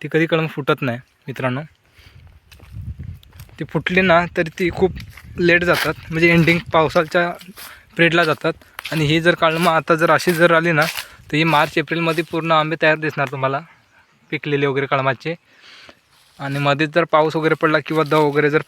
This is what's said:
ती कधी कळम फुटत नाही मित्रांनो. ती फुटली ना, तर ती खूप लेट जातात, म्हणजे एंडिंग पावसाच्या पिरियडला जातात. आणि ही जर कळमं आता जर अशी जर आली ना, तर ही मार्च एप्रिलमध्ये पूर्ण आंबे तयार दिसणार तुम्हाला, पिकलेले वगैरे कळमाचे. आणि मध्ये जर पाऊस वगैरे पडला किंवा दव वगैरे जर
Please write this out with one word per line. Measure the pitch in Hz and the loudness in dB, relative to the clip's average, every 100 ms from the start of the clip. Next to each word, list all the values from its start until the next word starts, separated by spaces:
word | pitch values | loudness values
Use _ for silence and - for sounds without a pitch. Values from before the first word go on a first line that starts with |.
ती | 147 | -4
कधी | 156 165 | 0 0
कळम | 160 160 | 0 -2
फुटत | - 135 151 | -4 -4 -2
नाही | 135 120 - _ - | -2 -6 -10 _ -14
मित्रांनो. | 127 131 131 156 _ _ _ - - - - _ - - - - - - - - - - - | -6 -4 -6 -10 _ _ _ -20 -20 -20 -20 _ -20 -20 -16 -14 -14 -14 -16 -20 -20 -18 -14
ती | |
फुटली | 156 165 - 185 | -6 -4 0 2
ना, | 185 170 175 - | 4 4 2 -2
तर | 160 - | -4 -2
ती | 170 | -4
खूप | - 185 - - - - - | 0 -2 -2 -14 -18 -14 -2
लेट | 175 175 | 2 4
जातात, | 175 151 151 - - | 4 0 0 -6 -8
म्हणजे | 160 170 | -2 2
एंडिंग | 170 160 170 - | 4 4 2 0
पावसाच्या | 165 147 180 156 180 175 170 - - - - _ - | 2 2 2 0 -2 -2 -6 -16 -20 -20 -20 _ 0
पिरियडला | 170 175 | 2 2
जातात. | 165 143 160 - - - - | 0 0 -4 -6 -12 -18 -8
आणि | 170 147 | -2 0
ही | 165 | 2
जर | 170 170 | 2 2
कळमं | 165 160 175 | 0 2 2
आता | 160 147 165 | 2 2 2
जर | 165 | 4
अशी | 147 - | 2 2
जर | 165 170 | 2 4
आली | 165 170 | 4 2
ना, | 151 160 - - - - | 2 0 -2 -12 -18 -6
तर | 151 | -2
ही | |
मार्च | 165 151 156 170 | 2 2 2 -2
एप्रिलमध्ये | 147 165 165 160 | -4 -2 -2 -2
पूर्ण | 160 165 165 | -4 -4 0
आंबे | 156 156 160 | 0 0 0
तयार | 160 156 | 0 0
दिसणार | 156 147 135 | -2 -4 -6
तुम्हाला, | 139 139 143 165 _ _ _ _ _ - | -4 -4 -4 -10 _ _ _ _ _ -10
पिकलेले | 151 151 143 143 | -8 -4 -2 -2
वगैरे | 135 135 | -2 -2
कळमाचे. | 139 135 123 156 170 _ _ - - - - _ _ _ - | 0 0 -4 -6 -12 _ _ -20 -20 -20 -20 _ _ _ -12
आणि | 139 143 | -8 -2
मध्ये | 143 143 156 | 0 0 0
जर | 170 | 0
पाऊस | 160 156 156 160 | 2 2 2 0
वगैरे | 156 147 | 0 0
पडला | 160 156 | 2 0
किंवा | - 160 | 0 -2
दव | 147 156 147 | 2 2 2
वगैरे | 143 147 | 2 2
जर | 151 | 0